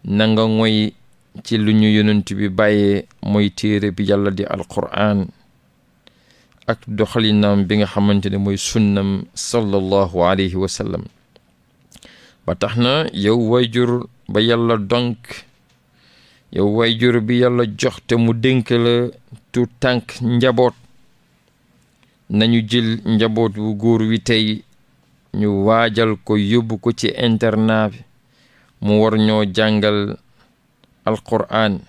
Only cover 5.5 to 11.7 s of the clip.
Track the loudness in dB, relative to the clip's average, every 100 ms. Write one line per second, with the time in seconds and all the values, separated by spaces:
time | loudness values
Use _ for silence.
5.5 | _ _ _ _ _ _ _ _ _ _
6.5 | _ -8 -8 -8 -4 -2 0 2 4 4
7.5 | 2 2 0 0 0 2 0 0 -2 -2
8.5 | -4 -4 0 2 2 -2 -4 -8 -12 -4
9.5 | -2 0 -2 0 0 0 0 2 2 -2
10.5 | -2 -4 -6 -8 -8 -12 _ _ _ _
11.5 | _ _